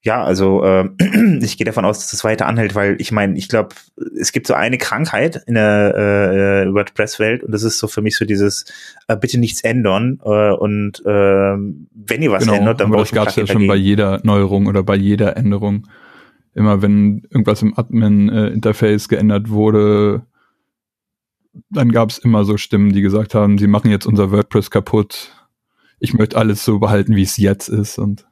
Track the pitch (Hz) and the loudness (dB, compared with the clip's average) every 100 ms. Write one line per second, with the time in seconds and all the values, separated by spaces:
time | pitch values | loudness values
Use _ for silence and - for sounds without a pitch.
0 | - 120 104 92 95 95 95 95 95 - | -2 -2 0 0 2 2 4 2 0 -2
1 | 190 208 226 147 113 - - 113 98 107 | 0 2 2 2 -2 -4 -4 -2 -2 -2
2 | - 104 110 110 87 113 107 101 101 101 | -8 -4 -2 -2 -2 0 0 0 0 -2
3 | - 107 101 82 - 113 101 - _ - | -2 -2 -2 -4 -2 -2 -2 -10 _ -14
4 | - - - - - - 113 127 - 107 | -12 -6 -4 -4 -2 -2 -2 -4 -4 -4
5 | 160 104 151 160 - 117 107 104 104 - | -4 -2 -4 -4 -4 0 2 2 2 0
6 | 104 101 101 98 98 98 95 98 101 - | 0 0 0 0 0 0 0 -2 -4 -4
7 | 107 - 110 117 - 107 110 - 107 - | -6 -2 -2 -2 -4 -4 -2 -4 -6 -4
8 | 107 - 107 98 101 - - - - - | -4 -2 -2 0 0 -2 -14 -20 -20 -20
9 | _ 107 123 123 117 - 113 123 107 95 | _ -4 -2 -2 -2 -2 -2 0 0 0
10 | 120 131 107 107 104 98 104 104 104 - | -2 -4 -2 2 2 0 -2 -2 -4 -6
11 | - 104 98 98 98 98 101 71 80 113 | -2 2 2 2 2 -2 -6 -10 -18 -20
12 | 104 113 156 98 110 101 104 113 104 107 | -8 -2 0 2 2 2 2 2 0 0
13 | 101 110 104 - 101 101 101 98 98 101 | 0 -2 -2 -2 0 2 2 2 2 0
14 | 101 98 113 101 98 98 101 101 92 98 | 0 0 0 2 2 0 0 0 0 0
15 | 98 104 101 - 113 101 104 101 - - | 0 0 0 0 -2 -2 -2 -6 -8 -20
16 | - - - _ _ - 107 101 101 101 | -20 -20 -20 _ _ -2 2 2 2 4
17 | 104 104 - 123 104 107 107 - 117 117 | 2 0 -4 -2 0 0 0 -2 -2 0
18 | 107 104 101 110 104 104 107 104 107 104 | 2 4 2 0 -2 -2 -2 0 2 0
19 | - 107 107 101 110 104 107 107 104 104 | 0 0 2 0 -2 0 2 4 4 2
20 | 104 104 - _ _ _ _ _ _ _ | 2 -2 -8 _ _ _ _ _ _ _
21 | _ _ _ _ _ - _ 151 120 117 | _ _ _ _ _ -20 _ -2 2 2
22 | 110 - 123 110 101 104 - 107 101 98 | 0 -2 0 2 0 -2 -2 2 2 2
23 | 98 101 104 110 104 101 101 104 110 101 | 2 0 0 0 2 2 2 2 2 0
24 | - 104 98 104 104 110 98 107 98 110 | 0 0 2 2 2 -2 0 -4 0 -2
25 | 101 - - _ _ _ _ _ _ _ | -2 -8 -18 _ _ _ _ _ _ _
26 | - 120 107 107 110 104 - 104 104 101 | -4 0 0 0 0 0 -2 0 0 0
27 | 98 107 95 - 98 98 - 107 104 - | 2 0 0 0 0 0 -4 -4 -4 -4
28 | 104 104 _ | -6 -6 _